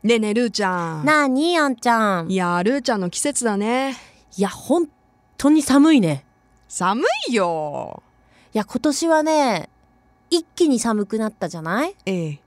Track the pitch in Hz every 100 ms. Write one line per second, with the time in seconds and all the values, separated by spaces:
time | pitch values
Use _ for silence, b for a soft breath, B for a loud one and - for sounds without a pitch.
0 | 233 233 214 214 240 - 196 180 170 160
1 | 262 302 277 254 330 349 285 247 247 226
2 | 214 185 165 190 180 175 185 277 262 214
3 | 180 - 285 285 233 202 208 247 269 254
4 | B B B - 196 - - 320 330 _
5 | _ _ _ _ 277 311 277 277 302 302
6 | 175 139 _ _ _ _ _ - 185 214
7 | 415 807 453 233 180 165 151 135 - -
8 | _ _ b b b 220 202 247 311 277
9 | 330 311 311 311 269 190 - _ _ _
10 | _ _ _ 339 - - 330 247 233 214
11 | 202 220 220 - 175 170 160 196 330 392
12 | - 190 160 147